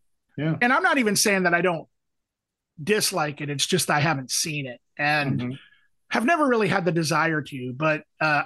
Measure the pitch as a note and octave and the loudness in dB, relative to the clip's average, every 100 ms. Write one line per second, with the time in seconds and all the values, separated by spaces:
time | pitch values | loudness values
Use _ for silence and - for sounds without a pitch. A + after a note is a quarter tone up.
0 | _ _ _ - D#3 D#3 A#3+ D4 F4+ C#4+ | _ _ _ -6 -4 0 2 2 2 2
1 | G#3+ G3 A3 F#3+ F3 E3+ F3+ D#3+ - _ | 2 2 2 2 2 2 0 -2 -8 _
2 | _ _ _ _ _ _ _ - C#3 G#3+ | _ _ _ _ _ _ _ -10 -2 0
3 | - F3+ D3+ D3 C#3+ C#3 - F3+ - D3+ | 0 -2 -4 -6 -8 -4 -2 0 2 2
4 | D#3+ C#3+ B2+ - E3+ D3 B2+ A#2+ _ - | 2 0 -2 -4 -4 -6 -8 -12 _ -4
5 | D3 D3+ C#3 C3+ B2 C3 - _ _ _ | 0 0 0 -2 -4 -8 -16 _ _ _
6 | _ A#3+ A#3+ E4 C#4 A#3 G3 F#3+ F3 E3 | _ 0 2 2 2 2 2 2 0 0
7 | D3+ D#3 E3 D3+ D3 C3+ B2+ B2+ D#3 D3+ | 0 0 2 0 -4 -8 -8 -2 0 0
8 | - _ D#3 D3 | -6 _ 0 0